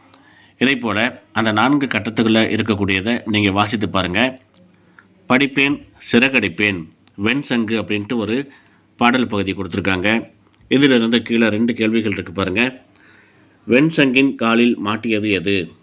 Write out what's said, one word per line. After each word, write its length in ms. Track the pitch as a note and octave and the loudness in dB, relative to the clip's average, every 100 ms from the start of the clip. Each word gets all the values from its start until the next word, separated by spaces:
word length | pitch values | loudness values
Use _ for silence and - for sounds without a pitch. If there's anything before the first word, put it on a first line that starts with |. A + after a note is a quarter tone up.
| _ - _ _ - - | _ -20 _ _ -18 -2
இதே 120 | B2+ C3 | 0 0
போல 200 | A#2 G2+ B2 - _ | -2 -2 -2 -4 _
அந்த 160 | G#2 A2 | -2 0
நான்கு 340 | G#2+ B2 D3 C3+ | 2 2 2 0
கட்டத்துக்குள்ள 540 | G#2+ G#2+ G#2+ A2+ A2+ A2 | -2 -4 0 2 2 2
இருக்கக்கூடியதை 640 | G#2+ G#2+ G2 G2 F#2+ G#2+ A#2+ A2 | 0 -2 -2 0 -2 -2 -4 -2
நீங்க 260 | G#2 G2+ | 0 2
வாசித்து 380 | G2+ G#2+ A2 F#2+ | 2 0 -2 -2
பாருங்க. 320 | F#2 F2+ F#2+ C3 C3 _ _ _ _ _ _ _ _ - | -2 -2 0 -2 -4 _ _ _ _ _ _ _ _ -2
படிப்பேன், 460 | B2+ C#3 C#3 C#3 D3 - - - | 0 2 0 0 0 -8 -20 0
சிறகடிப்பேன், 720 | A#2+ C3 B2+ G2 E2+ G#2 F#2 D#2+ _ _ - | 2 4 2 -2 0 -2 -2 -8 _ _ -4
வெண் 260 | G#2 C#3 C#3+ | -2 -2 -2
சங்கு 280 | A#2+ A2 A2+ | -2 0 -2
அப்படின்ட்டு 380 | G2 G#2 G#2 A#2+ | -2 -4 -4 -4
ஒரு 180 | G2+ B2 C#3 - _ _ _ - | -2 -4 -6 -16 _ _ _ 0
பாடல் 300 | A#2+ B2+ - | 2 2 0
பகுதி 200 | G#2 F#2+ | -2 -4
கொடுத்துருக்காங்க. 560 | F#2 F#2 G2 F#2 F#2 G2+ A#2 - _ _ _ - | -4 -6 -4 -2 0 0 0 -4 _ _ _ -2
இதிலிருந்து 460 | C3 C#3 A#2+ A2+ A#2 | 2 4 2 2 0
கீழே 260 | A2 A2+ A2+ | 0 0 2
ரெண்டு 220 | G#2 A#2 | 2 -2
கேள்விகள் 420 | A2+ A2 A2+ G#2+ F#2+ | 0 0 0 -2 -6
இருக்கு 180 | E2+ | -8
பாருங்க. 300 | F2 F#2 G2 B2 B2+ _ _ _ _ _ _ _ _ - | -4 -4 0 -2 -4 _ _ _ _ _ _ _ _ 0
வெண் 240 | B2 D#3+ D#3+ | 2 4 2
சங்கின் 360 | C#3 B2+ C#3 - | 2 4 2 0
காலில் 400 | A#2 A#2 A#2+ - | 0 2 2 0
மாட்டியது 520 | G#2 A2 A#2 G#2+ G#2+ | -4 -4 -2 -2 0
எது? 260 | F#2+ F2+ G2 D#2+ - | 0 0 -2 -2 -12